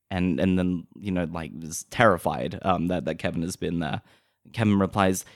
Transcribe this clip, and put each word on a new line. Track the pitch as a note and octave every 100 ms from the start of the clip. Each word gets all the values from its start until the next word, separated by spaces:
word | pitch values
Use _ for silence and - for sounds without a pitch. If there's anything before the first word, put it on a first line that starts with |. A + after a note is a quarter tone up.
| -
and, | F#2 F#2 C2+
and | F#2+ F#2
then, | F#2 F2+ - -
you | G2+
know, | F2+ E2
like, | E2+ D#2+ D#2
is | D#2 E2 -
terrified, | - A2+ F2 - C2+ C#2+ F#2+
um, | F#2+ F2 E2+
that, | F2
that | C2+ E2
Kevin | F2+ E2
has | E2+ -
been | F2 E2+
there. | D2+ - - _ _ _ -
Kevin | - G#2+ G2+
replies, | F#2+ G2+ F#2+ F#2+ -